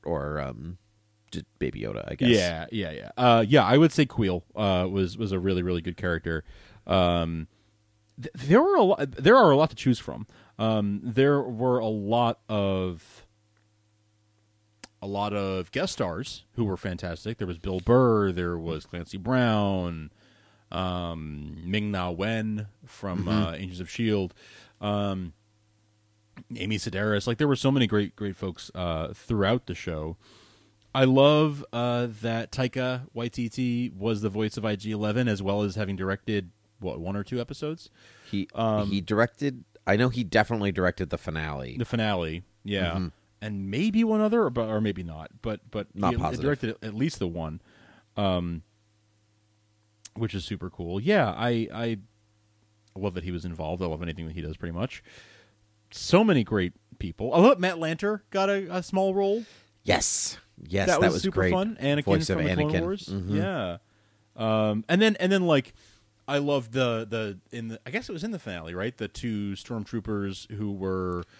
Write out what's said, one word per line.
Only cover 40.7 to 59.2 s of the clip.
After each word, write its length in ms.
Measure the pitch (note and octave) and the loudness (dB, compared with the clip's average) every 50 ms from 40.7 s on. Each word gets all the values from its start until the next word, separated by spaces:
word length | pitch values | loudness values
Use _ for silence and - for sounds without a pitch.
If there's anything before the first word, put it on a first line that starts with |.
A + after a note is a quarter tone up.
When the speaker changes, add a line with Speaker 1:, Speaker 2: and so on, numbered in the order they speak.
Speaker 1:
directed 380 | E2+ F#2+ F#2 F2+ - - F#2 - | 0 0 0 0 0 -2 -4 -6
the 80 | F2 - | -6 -6
finale. 580 | - - D#2 D#2 D#2 D#2 D2 C2+ C2 B1 - A#2+ | -6 -6 -6 -6 -4 -6 -6 -8 -8 -8 -8 -8
Speaker 2:
The 60 | A#2 | -6
finale, 580 | - B2 A2+ A2 G#2+ G2+ F2+ E2 D#2 D#2+ F2 - _ _ _ - | -4 -2 -2 0 0 0 0 -2 -4 -6 -8 -10 _ _ _ -8
yeah. 280 | G2+ G2+ F#2+ F2+ E2+ | -4 -2 -2 0 -2
Speaker 1:
Mm-hmm. 140 | E2 F2+ F2+ E2 - _ _ _ _ _ | -2 -2 -4 -6 -8 _ _ _ _ _
Speaker 2:
And 280 | G#2+ G#2+ G#2 G2 G2 F#2+ | -10 -8 -6 -6 -6 -4
maybe 320 | G2+ C#3 G3 A3 G3 A3+ A#3 | -2 0 0 2 2 2 2
one 160 | A3 A3 G#3+ | 2 2 2
other, 220 | G#3+ G#3 A#3 A#3 | 2 2 2 2
or, 100 | G#3 C#3 B2 B2 | 2 2 0 -2
or 220 | A2+ A2 A2 G#2+ | -2 0 0 0
maybe 220 | A2 G#2 F#2 F#2 | 0 0 0 -2
not. 280 | F2 E2 D#2 D#2 D#2 - - - | -6 -10 -10 -12 -14 -14 -16 -10
But, 180 | - A2+ G#2+ - - - | -6 -6 -6 -6 -8 -10
but 180 | - G#2 G2 - - | -8 -8 -8 -8 -6
Speaker 1:
Not 160 | G2 G2 F2+ | -4 -2 -2
Speaker 2:
he, 40 | - | 0
he 60 | A#2+ | 0
Speaker 1:
positive. 220 | - D#2 - A2+ B2 | -2 -2 -2 -2 0
Speaker 2:
directed 320 | C#3+ D3 - B2+ A2 A2 - | -2 0 0 -2 -4 -6 -6
at 120 | G#2+ A2 G#2 | -8 -8 -4
least 240 | A2+ C#3 E3 - - | -2 -2 -2 0 -2
the 80 | G2 F2 | -4 -4
one, 320 | E2+ E2+ D#2+ D#2 D#2 E2 - _ _ - - - - - _ _ _ | -2 -4 -6 -6 -8 -10 -14 _ _ -20 -20 -20 -20 -20 _ _ _
um, 460 | G#2 G2+ F#2+ F#2 F2+ F2 E2+ E2+ D#2+ - _ _ _ _ _ _ _ _ _ _ _ _ _ _ _ _ _ _ _ _ _ _ _ _ _ _ _ - - - | -2 0 2 2 0 0 -2 -6 -8 -10 _ _ _ _ _ _ _ _ _ _ _ _ _ _ _ _ _ _ _ _ _ _ _ _ _ _ _ -20 -16 -6
which 180 | A2 A2+ G#2+ - | -4 -4 -4 -4
is 100 | F#2+ - | -6 -6
super 260 | - G#2 - F#2 F2 | -6 -8 -8 -8 -10
cool. 300 | - - F2 E2+ F#2 G2+ | -10 -8 -8 -6 -6 -2
Yeah, 300 | A#2+ F#3 G#3+ F#3+ C3 G#2 - | 0 2 2 2 2 0 0
I, 320 | - A#2+ B2 A#2+ A2+ A2 - | -2 0 0 0 0 -2 -4
I 260 | - A2+ A#2 A#2 A2+ G2 G2+ - _ _ _ _ _ _ _ _ _ _ _ _ _ _ _ _ - | -6 -6 -4 -4 -4 -6 -8 -14 _ _ _ _ _ _ _ _ _ _ _ _ _ _ _ _ -10
love 180 | F#2+ G2+ G2 F2 | -6 -6 -4 -4
that 100 | F#2 D#2+ | -4 -4
he 60 | F2+ | -4
was 120 | F2 E2 F#2 | -6 -6 -6
involved. 380 | F2+ E2 D#2 D#2+ D#2 F2 F2+ | -8 -8 -6 -6 -6 -4 -4
I 40 | F#2 | -4
love 160 | E2 D#2 D#2 | -4 -4 -4
anything 240 | F2 E2 D#2 E2 E2 | -6 -6 -8 -8 -10
that 80 | D#2+ D#2+ | -10 -8
he 60 | E2+ | -8
does, 140 | D#2+ D#2 E2 | -8 -8 -8
pretty 180 | - - E2+ E2+ | -8 -8 -8 -6
much. 260 | F2 A#2 - - - - - - - - - - - _ _ _ _ _ _ _ _ _ _ | -6 -6 -6 -8 -12 -20 -20 -20 -20 -20 -20 -20 -20 _ _ _ _ _ _ _ _ _ _
So 300 | - - - - E3 G3 A3+ | -14 -10 0 4 4 6 6
many 200 | G#3+ E3+ B2+ G2+ | 6 4 4 2
great 280 | - A2 G2+ F2+ F2 - _ _ _ - - | 2 0 0 0 0 -4 _ _ _ -12 -8
people. 340 | - E2+ E2 - G#2+ B2+ | -8 -8 -6 -6 -4 2
I 60 | D#3 E3+ | 6 8
love 200 | G3 C4 C#4+ F3 | 8 8 6 6
Matt 180 | F3+ F#3 F3 | 2 -2 -2
Lanter 440 | E3 D#3+ D#3+ E3 - G3+ G#3 G#3+ G3+ - _ | -2 -4 -4 -4 -4 -4 -4 -4 -6 -8 _
got 200 | - G3 F#3+ G3 | -2 0 0 0
a, 240 | G3+ G3 G3 E3+ F3+ | 0 -2 -4 -4 -6
a 60 | F#3 | -8
small 320 | E3+ - G3 F#3+ F#3+ F#3+ F#3+ | -6 -2 0 0 0 2 2
role. 300 | G3+ | 2